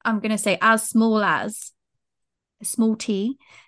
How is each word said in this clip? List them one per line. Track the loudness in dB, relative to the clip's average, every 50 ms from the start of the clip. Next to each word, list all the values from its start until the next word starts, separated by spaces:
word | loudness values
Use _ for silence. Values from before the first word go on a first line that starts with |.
| -4
I'm | -2 -2 -2
gonna | -2 -2 -2
say, | -2 0 0 0 2
as | 4 4 4 2 2
small | 0 2 2 4 4 2 2 2
as | 0 0 -2 -2 -6 -8 -10 -12 -14 -18 _ _ _ _ _ _ _ _ _ _ _ _ _ _ _ _ -10
a | -8
small | -6 -2 0 2 0 0
T, | -2 -2 -4 -2 -2 -2 -4 -6 -8 _ _ -20 -20 -20